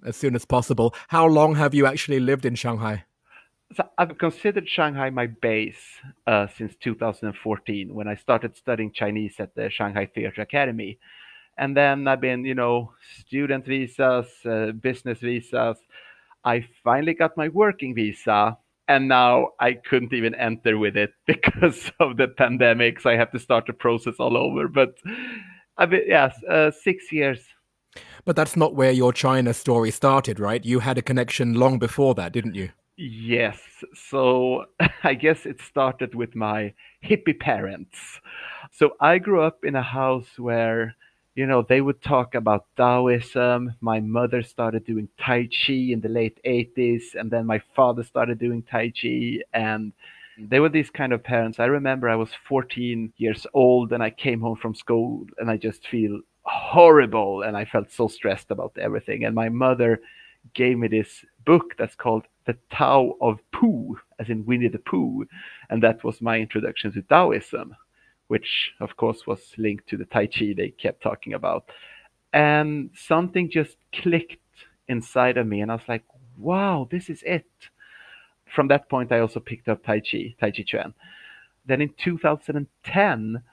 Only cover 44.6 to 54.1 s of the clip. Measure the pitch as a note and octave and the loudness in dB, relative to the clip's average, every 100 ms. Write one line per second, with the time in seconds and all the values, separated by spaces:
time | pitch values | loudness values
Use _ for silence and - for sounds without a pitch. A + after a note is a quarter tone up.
44.6 | A#2 A2+ A2 A2 G#2 - - A#2+ A#2+ - | -4 -4 -4 -6 -6 -8 -2 -2 -2 -4
45.6 | - C3 B2+ A#2 G#2+ A#2 A2+ - B2+ B2 | -2 -2 -2 -2 -2 -2 -2 -4 -2 -2
46.6 | A#2+ - B2 A#2+ A#2 - A2 A#2 A2+ G#2+ | -2 -2 0 0 -4 -10 -4 -4 -2 -4
47.6 | - - B2+ B2 A#2 B2+ A#2+ A#2 A#2+ A#2 | -2 2 2 2 -4 -4 -2 -2 -4 -4
48.6 | A2+ A#2+ A#2 - A#2+ - A#2+ A2+ - A2+ | -4 -4 -4 -6 -6 -4 -4 -6 -6 -4
49.6 | A2 A2 G#2+ - - - - - G#2+ B2+ | -2 -4 -8 -14 -20 -20 -20 -20 -2 2
50.6 | D#3 D3+ D3 - C3+ A#2+ - B2 A2+ A2+ | 4 2 -2 -4 -4 -4 -2 0 0 0
51.6 | A#2+ C#3+ C#3 C3 A#2+ A2+ A2 - - C3+ | 0 0 0 -2 0 0 -2 -8 -4 -2
52.6 | B2+ - B2 A#2 A2+ - A2+ G#2+ - C#3 | -2 -6 -6 -4 -6 -4 -4 -4 -2 4
53.6 | B2+ B2+ A#2+ A#2+ A2 | 6 6 2 -2 -2